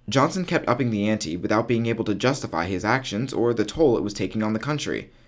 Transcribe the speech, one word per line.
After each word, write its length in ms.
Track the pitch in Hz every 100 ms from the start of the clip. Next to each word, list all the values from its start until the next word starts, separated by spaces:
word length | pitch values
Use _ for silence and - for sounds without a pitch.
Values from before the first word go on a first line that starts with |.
| -
Johnson 360 | 135 151 185
kept 240 | 175 170 -
upping 220 | 123 120
the 180 | 104 107
ante 280 | 107 80 85
without 320 | 101 107 117
being 180 | 117 117
able 180 | 113
to 100 | 107
justify 520 | 101 127 135 - 82 87
his 180 | 92
actions 480 | 104 131 131 101 135
or 200 | - 120
the 100 | 113
toll 320 | 104 160 151 104
it 60 |
was 120 | 98
taking 280 | 101 95 110
on 100 | 107
the 60 | 110
country. 520 | 139 151 90 57 - -